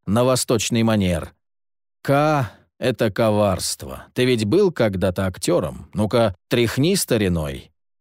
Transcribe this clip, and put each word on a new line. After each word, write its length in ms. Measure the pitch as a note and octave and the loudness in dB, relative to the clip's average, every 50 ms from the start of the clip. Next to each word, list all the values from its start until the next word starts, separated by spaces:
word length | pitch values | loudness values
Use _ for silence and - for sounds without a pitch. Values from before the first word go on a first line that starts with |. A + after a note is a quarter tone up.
| - | -6
на 200 | - G2 A#2+ B2 | -2 0 2 2
восточный 580 | C3 B2+ B2 - - C3 A2 - - A#2+ A#2 A2+ | 2 2 0 0 0 0 0 0 0 0 0 2
манер. 500 | A2+ A2 G#2 F#2+ F2+ F2 D#2 - - _ _ _ _ _ _ _ _ _ _ _ _ _ _ | 2 2 2 2 0 0 -2 -4 -10 _ _ _ _ _ _ _ _ _ _ _ _ _ _
К — 480 | - - C#3 C#3+ D3+ D#3 D3+ C#3+ B2 - - _ _ _ _ - | -2 0 2 2 2 2 2 0 -2 -4 -8 _ _ _ _ -6
это 320 | - B2+ A2+ - B2 A2 | -4 -4 -2 0 -2 -2
коварство. 920 | F#2 - A#2 A2 G#2+ G#2 G#2 G2+ F2+ - - - - - C#2+ C2+ C2 C2+ - - - | 0 0 0 2 2 2 2 2 0 -2 -4 -6 -8 -8 -10 -14 -14 -16 -16 -10 -4
Ты 120 | B2+ B2+ | -2 0
ведь 200 | B2+ B2+ A2 G#2+ | 2 2 0 0
был 260 | G2+ D#3 F#3+ G#3 F#3 | 2 2 2 2 2
когда-то 540 | D#3 - A#2+ G#2+ F#2 F#2 F#2+ F#2+ F2 - F#2+ | 2 0 0 0 0 0 -2 -2 -2 -2 -4
актёром. 640 | F#2 F2+ - - - F3 D#3 F#2+ D2 B1+ - - - - | -4 -4 -4 -2 0 0 0 0 -2 -6 -10 -16 -10 -4
Ну-ка, 420 | E2+ G#2+ G#2 - A#2+ A#2 G#2 F#2+ _ _ | -4 -2 0 2 2 2 2 -2 _ _
тряхни 480 | - B2+ B2 A#2+ A2+ - C3 C#3 F3 G3+ | -2 0 0 0 0 0 0 0 0 0
стариной. 760 | - - - B2+ A2 G#2 F#2 F2 E2 D#2 C#2+ C#2 B1+ - _ _ _ _ _ _ _ | 0 0 0 0 2 2 0 0 -2 -4 -6 -8 -12 -16 _ _ _ _ _ _ _